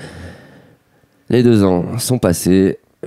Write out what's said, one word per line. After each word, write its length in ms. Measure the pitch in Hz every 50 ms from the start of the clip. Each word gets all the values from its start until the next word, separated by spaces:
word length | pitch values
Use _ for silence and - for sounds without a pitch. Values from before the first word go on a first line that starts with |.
| - - - 85 87 87 - - - - - - - _ _ _ _ _ _ _ _ _ _ _ _ -
Les 120 | 113 123
deux 220 | 120 120 117 104 98
ans 340 | 95 90 87 85 90 98
sont 220 | 120 - - 131 120
passés. 600 | - 92 85 - - 87 92 95 95 92 - - _ _ _ _ -